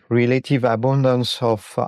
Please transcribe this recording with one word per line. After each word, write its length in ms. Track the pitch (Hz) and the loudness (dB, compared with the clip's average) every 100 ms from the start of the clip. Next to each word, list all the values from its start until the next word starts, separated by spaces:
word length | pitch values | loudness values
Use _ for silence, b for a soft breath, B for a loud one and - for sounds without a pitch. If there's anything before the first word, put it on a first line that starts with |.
| - | -2
relative 540 | 120 120 131 - 143 | 0 2 0 0 0
abundance 800 | 120 113 131 135 131 127 120 - | 0 0 0 0 2 0 -2 -2
of 320 | 123 107 - - | -2 -2 -4 -8